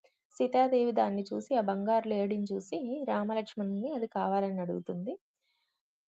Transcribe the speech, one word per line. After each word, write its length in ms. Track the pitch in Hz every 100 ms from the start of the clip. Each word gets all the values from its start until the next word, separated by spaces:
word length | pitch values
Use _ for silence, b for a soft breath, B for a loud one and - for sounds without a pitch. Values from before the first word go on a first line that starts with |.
| b b _
సీతాదేవి 600 | - 254 254 262 254 240
దాన్ని 340 | 226 214 202 196
చూసి 220 | 214 214 254
ఆ 60 |
బంగారు 460 | 202 196 202 226 220
లేడిని 380 | 208 202 208 202
చూసి 520 | 196 185 320 247 285 254
రామలక్ష్మణుని 840 | 208 208 220 214 - 196 196 254
అది 140 | 277 226
కావాలని 540 | 196 190 196 196 190
అడుగుతుంది. 560 | 175 180 175 175 196 370 _ _ _ _ _ _ _ _